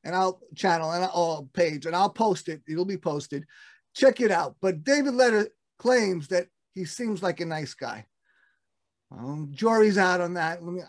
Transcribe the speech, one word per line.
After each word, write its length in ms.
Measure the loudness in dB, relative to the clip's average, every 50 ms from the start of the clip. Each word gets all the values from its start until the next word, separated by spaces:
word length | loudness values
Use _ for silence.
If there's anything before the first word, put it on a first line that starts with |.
| _
and 80 | -4 0
I'll 260 | 0 0 0 -2 _ -16 _ -10
channel 380 | -2 2 2 2 2 0 -2
and 100 | -2 -2
I'll 460 | -2 -2 0 0 0 0 -2 -6 -8 -10 _
page, 320 | 0 0 0 0 -4 -6
and 100 | -4 0
I'll 140 | 2 0 0
post 380 | 2 0 2 2 2 0 -4 -10
it. 120 | -10 -10 _ -8
It'll 160 | -4 -4 -2
be 140 | -4 -4 -4
posted. 480 | _ -4 -4 -4 -6 -8 -10 -10 -10 _ -20 -20 -20 -20 -20 _ _ _ _
Check 260 | 4 4 4 6 6
it 100 | 0 2
out. 240 | 2 0 -2 -4 -6 _
But 240 | -2 -2 -2 -2 0
David 300 | 2 2 2 2 0 4
Letter 340 | 4 4 4 6 2 0 0 _ _ _ _ _ _
claims 500 | 0 2 2 4 2 0 -2 -4 -6 -2
that 200 | -2 -2 -2 _ _ _ _ _ _
he 100 | -10 -10
seems 380 | -10 -8 -8 -6 -6 -4 -2
like 180 | -2 -4 -2 -2
a 60 | -6
nice 260 | -6 -6 -8 -8 -10
guy. 320 | -10 -10 -10 -10 -10 -12 -14 _ _ _ _ _ _ _ _ _ _ _ _ _ _ _ _ _ _ _ _ _
Um, 380 | -18 -14 -12 -10 -10 -10 -10 -12
jury's 440 | -8 -2 0 2 6 6 6 6 6
out 240 | 4 4 4 2 0
on 140 | -2 -2 -2
that. 280 | -2 -4 -4 -4 -6
Let 120 | -10 -10 -10
me, 80 | -10 -10